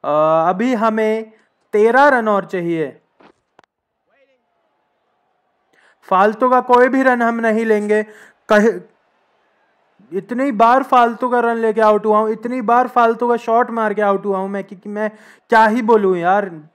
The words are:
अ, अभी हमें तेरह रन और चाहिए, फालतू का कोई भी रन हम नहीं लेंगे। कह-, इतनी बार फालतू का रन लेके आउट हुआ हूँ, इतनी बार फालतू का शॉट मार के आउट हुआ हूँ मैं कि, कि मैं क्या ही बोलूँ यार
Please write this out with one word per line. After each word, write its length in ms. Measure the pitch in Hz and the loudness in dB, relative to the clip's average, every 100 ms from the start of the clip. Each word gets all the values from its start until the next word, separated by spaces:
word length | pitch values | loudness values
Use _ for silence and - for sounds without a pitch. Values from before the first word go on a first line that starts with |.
अ, 440 | 143 151 156 160 165 | -2 0 2 2 0
अभी 260 | 185 240 | -2 -4
हमें 580 | 240 220 220 220 220 220 _ _ _ _ | -2 -2 -2 -2 -4 -8 _ _ _ _
तेरह 360 | 214 226 247 285 | 0 2 4 4
रन 200 | 254 220 | 4 0
और 160 | 202 | -2
चाहिए, 560 | - 185 170 165 143 - _ _ - _ _ _ _ _ _ _ _ 269 269 262 233 _ _ _ _ _ _ _ _ _ _ _ _ _ _ _ | -2 -6 -4 -4 -4 -8 _ _ -20 _ _ _ _ _ _ _ _ _ _ _ _ _ _ _ _ _ _ _ _ _ _ _ _ _ _ _
फालतू 460 | - 185 208 214 254 | -2 0 0 0 0
का 120 | 247 | 0
कोई 280 | 240 247 254 | 2 2 4
भी 140 | 269 | 2
रन 200 | 262 240 | 0 0
हम 180 | 233 233 | -2 -2
नहीं 260 | 226 220 226 | -2 -2 -2
लेंगे। 360 | 214 208 214 214 - - _ - | -2 0 -2 -4 -16 -20 _ 0
कह-, 280 | 214 220 180 - _ _ _ _ _ _ _ _ _ _ _ _ | 2 2 -2 -14 _ _ _ _ _ _ _ _ _ _ _ _
इतनी 400 | 180 196 247 277 | -12 -8 -4 -4
बार 300 | 208 226 254 | 2 2 2
फालतू 460 | 269 254 240 220 254 | 2 2 2 -2 -2
का 120 | 247 | 0
रन 160 | 233 226 | -2 -2
लेके 240 | 226 214 | -2 2
आउट 260 | 214 208 214 | 2 2 0
हुआ 120 | 214 | 0
हूँ, 120 | 220 | 0
इतनी 300 | 220 233 254 | -6 -8 -6
बार 280 | 220 240 247 | 0 0 2
फालतू 400 | 254 233 226 240 | 0 0 0 -2
का 80 | 233 | -2
शॉट 340 | 233 226 240 | 0 0 0
मार 240 | 233 214 | -2 -4
के 80 | 202 | -2
आउट 220 | 202 196 | 0 -2
हुआ 140 | 202 190 | -4 -6
हूँ 100 | 196 | -6
मैं 160 | 196 | -10
कि, 120 | 196 185 | -12 -18
कि 120 | 208 | -14
मैं 220 | 208 214 214 - _ _ | -8 -8 -8 -20 _ _
क्या 180 | 226 220 | 2 4
ही 160 | 233 | 2
बोलूँ 340 | 220 220 196 180 | 2 2 2 0
यार 340 | 170 202 196 165 151 | 0 0 -2 -12 -20